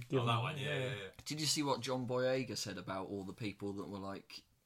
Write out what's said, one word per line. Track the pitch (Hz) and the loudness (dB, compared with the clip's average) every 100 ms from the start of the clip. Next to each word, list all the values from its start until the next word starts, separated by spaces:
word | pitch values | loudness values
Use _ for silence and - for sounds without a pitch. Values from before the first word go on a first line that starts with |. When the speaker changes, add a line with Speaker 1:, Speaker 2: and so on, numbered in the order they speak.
| - | 2
Speaker 1:
give | 131 | 4
Speaker 2:
Oh, | |
that | 117 | 6
Speaker 1:
them, | 113 | 4
Speaker 2:
one, | 92 - | 2 -2
yeah, | 143 | -2
Speaker 1:
yeah. | 139 | 0
Speaker 2:
yeah, | |
yeah. | 127 101 95 - | 0 -4 -8 -8
Speaker 3:
Did | - 151 | -6 0
you | |
see | 143 160 | 2 4
what | 143 120 | 4 2
John | 127 127 123 | 2 0 2
Boyega | 127 127 131 117 - | 2 4 4 0 -2
said | 104 90 | -4 -4
about | 95 95 90 | -4 -4 -2
all | 98 | -4
the | 92 | -4
people | 87 104 - 101 | -4 -6 -4 -4
that | 98 87 | -4 -4
were | 98 | -4
like, | 98 98 - - - _ | -6 -6 -10 -14 -16 _